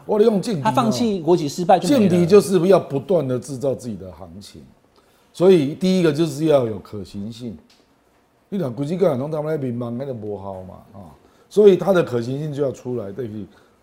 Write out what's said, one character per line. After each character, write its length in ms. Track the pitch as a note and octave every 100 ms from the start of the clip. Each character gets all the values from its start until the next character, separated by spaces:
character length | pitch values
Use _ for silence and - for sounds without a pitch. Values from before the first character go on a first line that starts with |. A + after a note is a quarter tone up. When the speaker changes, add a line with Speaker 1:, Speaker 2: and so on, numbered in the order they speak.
Speaker 1:
我 140 | - G#3
利 80 | A3+
用 160 | G3+
劲 140 | G3 F3+
敌 40 |
哦。 40 |
Speaker 2:
他 60 | G#3+
放 200 | C#4 A3+
弃 260 | - A#3 G3
国 140 | D3+
旗 140 | F3 D3
失 160 | D#3
败 140 | F3+ F3+
就 100 | F3+
没 60 |
了。 60 | C#4+
Speaker 1:
劲 200 | G3 F3
敌 60 | E3+
就 120 | G3+
是 300 | D#3 F#3 E3
要 100 | F3+
不 200 | - C#3
断 280 | B2+ F3+ C3+
地 120 | B2+
制 180 | - C3+
造 180 | C3+
自 140 | B2 B2
己 80 | G2
的 160 | F#2
行 160 | F2 F2+ F#2
情， 240 | G2+ E2 C2 _ _ _ _ _ _
所 180 | - G3
以 240 | F#3 C#3
第 240 | D#3+ F#3 F#3
一 40 |
个 100 | E3
就 140 | C#3+ E3
是 180 | C#3
要 220 | D#3+ C#3+ A#2
有 120 | G2+
可 220 | - G#2+
行 300 | F2+ G2+ G#2
性。 240 | A2+ B2 E2 _ _ _ _ _ _ _ _ -
你 80 | G3
若 100 | C#3
规 160 | A#2
矩 100 | C#3+
个 140 | F3 F#3
人 100 | B2+
拢 140 | C#3+
在 80 | D#3
那 160 | D3+ D#3
边 160 | C3
迷 100 | A#2
茫， 80 | A#2+
那 140 | A#2+
就 80 | C#3
无 240 | A#2 G#2 G2+
效 260 | G2 F#2+
嘛， 100 | F#2 F2+ -
啊！ 160 | G2+ E2+ - _ _ _
所 180 | G3 G#3
以 120 | F3+
他 160 | D#3+
的 80 | C3+
可 180 | A2+ A#2+
行 180 | A#2 C3+
性 140 | D#3
就 100 | C#3
要 80 | C#3
出 280 | - B2+ B2
来， 120 | G2+
对 160 | G2 A#2
不 60 |
对？ 140 | G#2+ F#2+ _ _ _